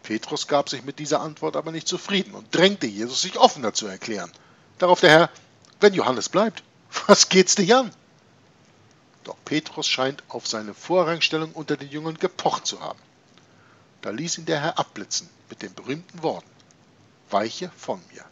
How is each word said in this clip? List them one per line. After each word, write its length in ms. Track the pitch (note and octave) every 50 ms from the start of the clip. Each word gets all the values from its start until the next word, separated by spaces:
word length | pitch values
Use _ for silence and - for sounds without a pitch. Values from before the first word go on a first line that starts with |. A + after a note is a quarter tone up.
| -
Petrus 440 | - G#2+ A2+ - - D3+ - -
gab 220 | - D3 C#3+ C#3 -
sich 140 | - C3 A#2+
mit 160 | C#3 C#3+ -
dieser 200 | D3+ C#3 D3+ C#3+
Antwort 380 | C#3+ D#3+ D3 - D#3+ D#3+ D3+
aber 160 | D3 D3+ D#3+ D#3+
nicht 120 | E3 D#3
zufrieden 480 | - F#3 E3+ - - G3 G3 G3 - G2
und 220 | G2+ A2 - -
drängte 320 | - - G3 G3+ F#3+ D3+
Jesus, 340 | A2+ G2 G2+ A2+ A#2+ C3 -
sich 160 | - F#3 F#3
offener 360 | - B3+ A#3 - D3+ B2 G#2 -
zu 140 | - A2+
erklären. 440 | G2+ F#2 F#2 - - A2 G2 F2 E2+ _ - _ _ _ _ _ _ _
Darauf 240 | _ F3+ F3 F3+ -
der 80 | - E3+
Herr, 200 | D3+ D#3+ E3+ E3 - - - _ _ _ _ _ _ _
wenn 120 | - G#3 F#3+
Johannes 360 | E3 G#2 A#2 C3 A2+ - -
bleibt, 340 | - F3 G#3+ A3+ - - - _ _ _ _
<laughs> 240 | _ - - -
was 200 | - - - -
geht's 280 | - - F#3+ F3+ - -
dich 200 | - G3 E3 A3+
an? 160 | C4 C4 G3 - _ _ _ _ _ _ _ _ _ _ _ _ _ _ _ _ _ _ _ _ _ _ _ _ _ _
Doch 100 | - - _ _
Petrus 460 | - C#3 D#3 D#3 - - C3 A2 -
scheint 340 | - - C3 C3+ C#3+ - _ _
auf 180 | - A#2+ -
seine 260 | - - A2 G#2+ G#2 G2
Vorrangstellung 760 | - - - E3+ F#3 F3 D#3 E3+ E3 - - D#3+ D#3 D#3+ D#3+
unter 240 | D#3+ D#3+ D3+ - D3+
den 140 | - C#3+ C#3
Jüngern 280 | C#3 D3+ D#3 E3 D#3+
gepocht 480 | - - F3+ - - - D#3+ - - -
zu 140 | - G#2 -
haben. 200 | - - - - _ _ _ _ _ _ _ _ _ _ _ _ _ _ - _ _ _ _ _
Da 100 | - G2+
ließ 260 | G2+ A#2+ D#3+ E3+ -
ihn 80 | - E3
der 160 | D#3+ D#3+ D3
Herr 180 | C#3+ E3 - -
abblitzen 500 | D3 - _ - G2 - - - - E2 _ _ _ _
mit 120 | - _
den 120 | - G2 F#2
berühmten 500 | - - A2+ C#3 E3 F3+ - - F3 D#3
Worten, 260 | D#3 G#2+ F2 - _ _ _ - _ _ _ _ _ _ _ _ _ _ _ _ _
„Weiche 400 | - G2 G#2+ A2+ - - F#3 E3+ -
von 240 | - - - A2 F#2 E2+ _ -
mir 100 | - - -